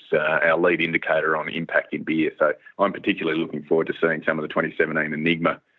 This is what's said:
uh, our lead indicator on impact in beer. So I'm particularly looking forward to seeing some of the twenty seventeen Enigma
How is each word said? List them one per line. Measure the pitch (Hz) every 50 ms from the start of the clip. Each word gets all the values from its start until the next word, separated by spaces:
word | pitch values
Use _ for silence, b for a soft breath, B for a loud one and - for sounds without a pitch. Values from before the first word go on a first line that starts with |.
| - -
uh, | 80 78
our | 76 78 80 73 73 82 80 82
lead | 87 90 87 80
indicator | 85 82 80 80 - 80 80 80 76 80 80 78
on | 76 78
impact | - 80 82 - 82 78 - - -
in | 73 71
beer. | 76 78 80 78 76 - -
So | 78 73 73 B B B B -
I'm | 98 98 -
particularly | - - 107 95 - 95 80 78 82
looking | 82 78 - 73 73
forward | - 82 80 80 82
to | - -
seeing | - 85 78 76 -
some | 82 80 78
of | 76
the | 73
twenty | - - 82 76 - -
seventeen | 82 76 78 80 78 76 78
Enigma | 76 78 85 85 82 82 80 - - _ _ _